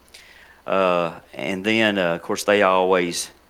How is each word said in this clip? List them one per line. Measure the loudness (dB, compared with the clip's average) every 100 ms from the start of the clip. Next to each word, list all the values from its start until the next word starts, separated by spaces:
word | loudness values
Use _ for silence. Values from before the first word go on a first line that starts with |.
| _ -20 -20 -20 -20 -16 -4
Uh, | 0 2 0 -2 -6 -16
and | -10 -8 -4
then, | -2 0 2 0
uh, | -2
of | -2
course, | -6 -4
they | 0 4
always, | 4 4 2 2 0 -4 -10 -16